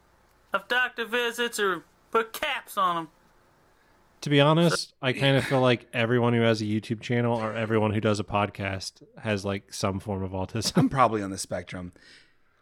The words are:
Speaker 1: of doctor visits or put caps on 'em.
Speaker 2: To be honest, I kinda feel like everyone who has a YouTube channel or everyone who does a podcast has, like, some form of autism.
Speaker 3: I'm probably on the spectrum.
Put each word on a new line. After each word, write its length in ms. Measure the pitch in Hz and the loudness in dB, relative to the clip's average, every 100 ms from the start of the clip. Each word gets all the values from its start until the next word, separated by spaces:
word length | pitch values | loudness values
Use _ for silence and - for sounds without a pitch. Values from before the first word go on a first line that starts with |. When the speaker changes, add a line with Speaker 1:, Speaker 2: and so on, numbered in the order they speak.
| _ _ _ _ _ | _ _ _ _ _
Speaker 1:
of 140 | 196 - | -6 -2
doctor 360 | 247 247 247 226 | -2 -2 -4 -4
visits 540 | 240 240 233 240 233 | -2 -2 -2 -4 -2
or 240 | 202 170 - _ _ | -2 -2 -6 _ _
put 200 | 226 220 | -2 -2
caps 460 | - 302 254 - - | -4 -6 -6 -6 -2
on 200 | 185 170 | 0 0
'em. 100 | 156 _ _ _ _ _ _ _ _ _ _ _ | -6 _ _ _ _ _ _ _ _ _ _ _
Speaker 2:
To 80 | - | 2
be 100 | 143 | 4
honest, 540 | 143 160 170 - - _ | 6 6 4 2 -2 _
I 100 | 135 | -4
kinda 300 | 123 139 135 | 0 2 2
feel 180 | 123 139 | 2 2
like 280 | 127 123 - | 4 2 -2
everyone 420 | 127 113 123 120 | -2 0 2 2
who 60 | 120 | 4
has 200 | 113 110 | 4 2
a 40 | 107 | 0
YouTube 360 | 107 - 110 | -2 -4 -6
channel 360 | - 120 120 117 | -2 0 0 0
or 140 | 110 | -2
everyone 380 | 110 110 110 107 | -4 0 2 2
who 80 | 104 | 2
does 220 | 107 104 | 2 0
a 20 | |
podcast 800 | 101 104 101 - 98 95 - - - - | 0 0 0 -2 -6 -6 -10 -14 -20 -10
has, 240 | 110 104 | -4 -2
like, 300 | 98 101 - | -2 -4 -6
some 260 | - 104 95 | -4 -2 -2
form 240 | - 98 | -4 -6
of 80 | 95 | -4
autism. 400 | 95 92 117 104 - | -6 -6 -4 -2 2
Speaker 3:
I'm 100 | 139 | 2
probably 320 | 135 120 107 | 4 4 2
on 100 | 98 | -4
the 60 | 95 | -6
spectrum. 540 | - 95 90 92 90 - - - _ _ _ _ | -8 -8 -8 -12 -12 -16 -20 -20 _ _ _ _